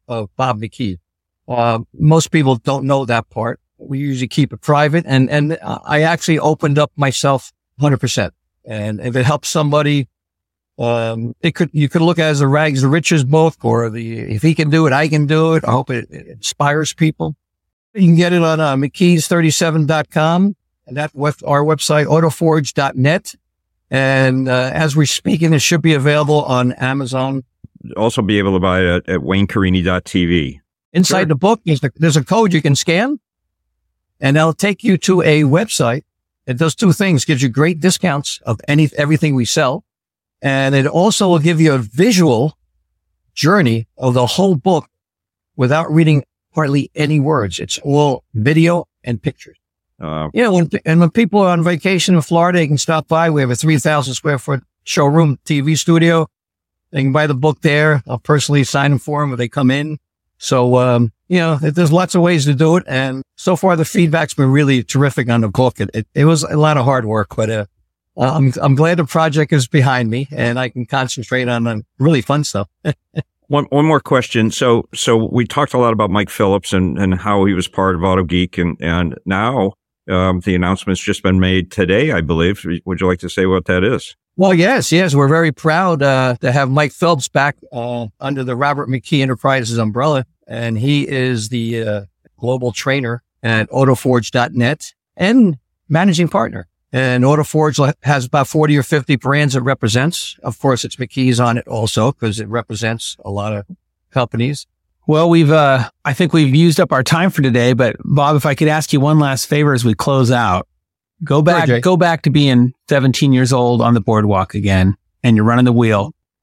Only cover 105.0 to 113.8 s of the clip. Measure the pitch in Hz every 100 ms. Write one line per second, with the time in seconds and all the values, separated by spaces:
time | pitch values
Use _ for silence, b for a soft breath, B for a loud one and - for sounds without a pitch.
105 | - 151 170 170 147 156 143 131 117 -
106 | 147 139 175 165 143 139 170 151 - 135
107 | 127 165 185 - 135 120 123 120 120 -
108 | - 143 143 151 151 139 151 156 147 147
109 | 143 156 143 131 - 151 147 127 120 110
110 | - 135 120 127 110 90 - _ _ _
111 | _ _ 156 147 151 170 156 120 180 180
112 | 175 165 147 147 143 123 123 - - 143
113 | 131 117 143 127 127 131 123 120